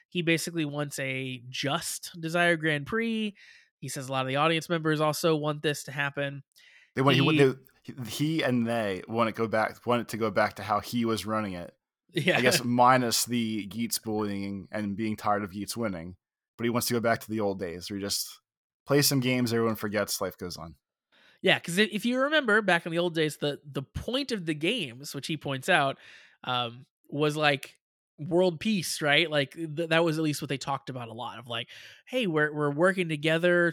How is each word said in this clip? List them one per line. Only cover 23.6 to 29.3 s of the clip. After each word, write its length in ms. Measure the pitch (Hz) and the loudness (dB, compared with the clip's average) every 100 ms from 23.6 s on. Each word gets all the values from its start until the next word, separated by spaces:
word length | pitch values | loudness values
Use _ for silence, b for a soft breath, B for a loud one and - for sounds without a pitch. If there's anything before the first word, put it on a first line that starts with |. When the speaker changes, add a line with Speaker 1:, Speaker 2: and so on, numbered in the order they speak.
| 147 | -8
Speaker 1:
the 140 | 139 | -10
point 480 | 135 - - 247 277 | -8 -8 -6 -4 -4
of 140 | 220 165 | -4 -4
the 80 | |
games, 600 | 156 160 247 147 117 143 | -2 -2 -2 -4 -8 -12
which 140 | 147 - | -8 -6
he 80 | 156 | -6
points 300 | 147 135 131 | -4 -4 2
out, 300 | 175 139 135 B B B B - | 4 4 -2 B B B B -4
um, 400 | 123 120 120 131 _ _ | -4 -4 -8 -20 _ _
was, 260 | 139 151 151 | -2 0 2
like, 420 | 151 139 - - _ _ _ - | 2 2 -2 -18 _ _ _ -12
world 420 | 156 170 185 160 | 0 4 4 2
peace, 400 | 220 214 143 - | 0 0 -2 -2
right? 280 | 151 147 | 4 4
Like, 220 | 165 | 4